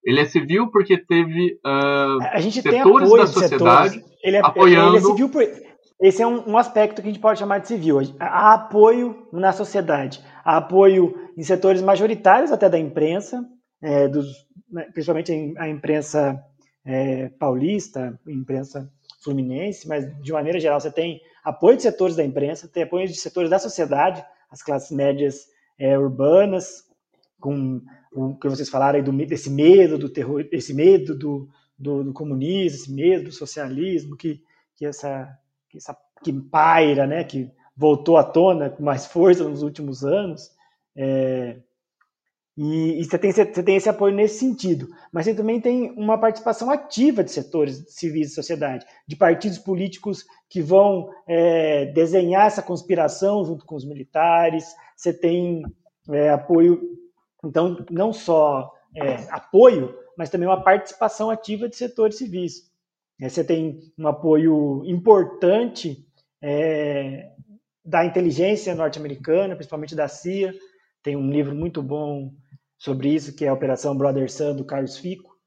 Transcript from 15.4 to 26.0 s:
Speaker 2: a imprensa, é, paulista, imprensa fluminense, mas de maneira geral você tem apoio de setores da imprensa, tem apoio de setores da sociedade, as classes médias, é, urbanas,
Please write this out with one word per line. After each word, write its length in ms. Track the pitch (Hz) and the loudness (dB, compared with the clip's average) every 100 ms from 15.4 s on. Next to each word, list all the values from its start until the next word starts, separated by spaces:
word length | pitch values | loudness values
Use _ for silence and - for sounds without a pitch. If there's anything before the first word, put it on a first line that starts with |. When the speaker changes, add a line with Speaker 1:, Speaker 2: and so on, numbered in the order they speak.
| 151 147 | -6 -8
Speaker 2:
a 100 | 160 | -10
imprensa, 720 | 147 151 151 147 151 139 135 _ _ _ _ 135 | -8 -4 -4 -2 -2 -2 -4 _ _ _ _ -6
é, 440 | 131 135 131 131 _ | -4 -2 -4 -8 _
paulista, 800 | 147 127 151 208 - 135 127 113 - | -4 -2 -2 -4 -6 -10 -10 -12 -12
imprensa 600 | 139 131 135 139 143 135 _ _ - | -12 -8 -8 -8 -14 -16 _ _ -16
fluminense, 680 | - 139 127 131 196 196 156 | -8 -6 -4 -6 -8 -10 -8
mas 160 | 151 131 143 | -8 -8 -14
de 100 | 139 | -6
maneira 280 | 156 143 175 | -6 -4 -2
geral 200 | 160 147 | 0 -2
você 120 | 151 | -4
tem 280 | 160 170 160 _ _ | -6 -6 -8 _ _
apoio 320 | 156 143 175 262 | -10 2 4 4
de 80 | |
setores 320 | 233 - 185 165 | 2 0 -2 0
da 80 | |
imprensa, 440 | 147 135 143 156 165 | -4 -2 -4 -6 -10
tem 160 | 175 | -8
apoio 240 | 160 175 190 | -4 -4 -6
de 80 | 160 | -8
setores 340 | 165 180 170 | -10 -6 -2
da 100 | 190 | -2
sociedade, 640 | 226 - 151 139 175 185 - _ _ | -2 -6 -4 0 0 -2 -16 _ _
as 140 | 139 | -20
classes 320 | - 139 - 139 | -8 -8 -6 -2
médias, 520 | 139 143 143 135 _ _ _ _ | -2 0 -4 -4 _ _ _ _
é, 220 | 135 | 0
urbanas, 840 | 139 | 0